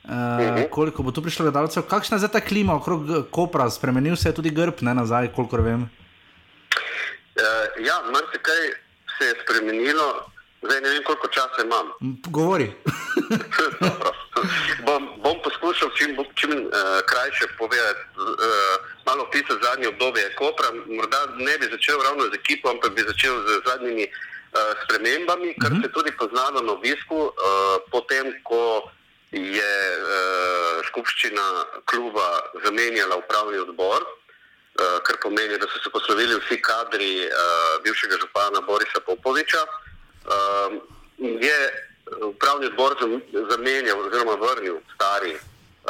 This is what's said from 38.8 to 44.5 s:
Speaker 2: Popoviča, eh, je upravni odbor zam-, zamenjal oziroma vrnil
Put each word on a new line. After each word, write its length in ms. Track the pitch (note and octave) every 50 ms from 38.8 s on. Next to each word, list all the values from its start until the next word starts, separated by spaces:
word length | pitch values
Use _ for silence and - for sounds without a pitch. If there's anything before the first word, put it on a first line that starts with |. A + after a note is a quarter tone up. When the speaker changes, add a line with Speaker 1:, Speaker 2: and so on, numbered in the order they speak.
| G#2+ - - -
Speaker 2:
Popoviča, 640 | - - F#2 - - C3 C3 D3 D3+ - E3+ E3 D#3 - - - - - - - - - - -
eh, 480 | - - G#2 G2+ G2 G2 G2+ G2+ G2+ G2 G#2 G#2 - - - - - - _
je 420 | - C3 B2 A#2 A2+ A#2 C#3+ D3+ D3 C#3 C3 - - - - - _ - - - -
upravni 460 | A2 G#2+ G2+ - C3 C3+ C#3+ C#3+ C#3
odbor 300 | B2 G#2+ A2 C3 C3+ C#3
zam-, 260 | C3+ B2 A2+ A2+ B2+ C3 - - G2+ A2
zamenjal 540 | G2+ A#2+ A#2 A#2 C3 C3+ C3+ C3 A2+ G2+ G2+
oziroma 340 | G2+ G2 G#2 A#2+ A#2+ A2+ G#2+
vrnil 440 | G2 G#2+ A#2+